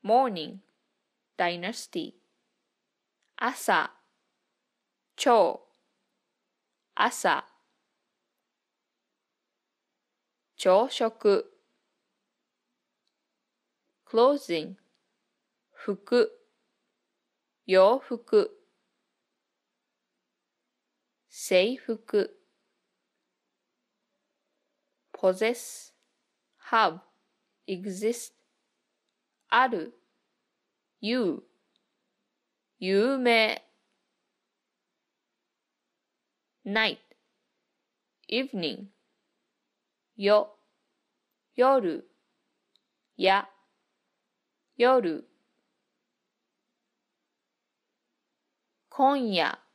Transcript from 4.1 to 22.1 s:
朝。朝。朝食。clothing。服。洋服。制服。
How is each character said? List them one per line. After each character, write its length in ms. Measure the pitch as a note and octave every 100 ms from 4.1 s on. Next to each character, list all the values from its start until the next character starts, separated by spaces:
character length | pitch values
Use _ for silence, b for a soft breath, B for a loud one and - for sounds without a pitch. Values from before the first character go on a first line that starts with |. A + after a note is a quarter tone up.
| _ _ _ _ _ _ _ _ _ _ -
朝。 440 | - A#3 E3 - _ _ _ _ _ _ _ _ _ _ _ _ _
朝。 500 | - A#3+ - F#3 C#3 - _ _ _ _ _ _ _ _ _ _ _ _ _ _ _ _ _ _ _ _ _ _ _ _ _ _ _ _ _ _ -
朝 320 | F#3+ F#3+ C4
食。 560 | - A3+ A3 G#3+ G3 - _ _ _ _ _ _ _ _ _ _ _ _ _ _ _ _ _ _ _ _ _ _ _ _ _
clothing。 720 | _ A3+ B3 C#4+ - E3+ F3 F#3+ _ _ _ _ _ _ _ _ _
服。 580 | - - G3 - A#3+ - - _ _ _ _ _ _ _ _ _ _ _ _ -
洋 320 | F#3+ F#3+ C4
服。 200 | - A#3 - G#3+ - - _ _ _ _ _ _ _ _ _ _ _ _ _ _ _ _ _ _ _ _ _ _ _ _ _ _ _
制 480 | - - F#3 G#3 C4
服。 600 | - A3 -